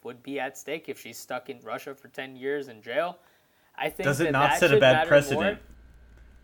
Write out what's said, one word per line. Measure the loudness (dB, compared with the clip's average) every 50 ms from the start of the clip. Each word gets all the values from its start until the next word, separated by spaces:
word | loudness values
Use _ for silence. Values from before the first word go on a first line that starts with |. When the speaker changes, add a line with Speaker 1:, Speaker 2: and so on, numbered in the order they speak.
| -16
Speaker 1:
would | -16 -16 -14
be | _ -10 -8 -6
at | -8 -8 -10 -12
stake | -12 -10 -10 -10 -10 -12
if | -14 -14
she's | -16 -18 -18 -18
stuck | -14 -12 -10 -10 -10 -12
in | -16 -16
Russia | -12 -12 -10 -10 -10 -12 -16
for | -16 -20 -18
ten | -14 -14 -14 -14 -14
years | -10 -6 -4 -4 -4 -6 -8
in | -14 -16
jail. | -12 -6 -4 -4 -4 -4 -6 -12 _ _ _ _ _ _ _ _ _ _ _
I | -8 -6 -6
think | -6 -2 -2
Speaker 2:
Does | -2 0 0
it | 0
Speaker 1:
that | 0 2
Speaker 2:
not | 2 2 2
Speaker 1:
that | 4 4
Speaker 2:
set | 4 4
a | 6
Speaker 1:
should | 6
Speaker 2:
bad | 8 6 6
Speaker 1:
matter | 6 4 4
Speaker 2:
precedent? | 6 4 4 4 0 0
Speaker 1:
more. | 0 -2 -2 -4 -10 -20 -20 -20 -20 -20 -20 -20 -20 -20 -20 -20 -20 -20 -20 -14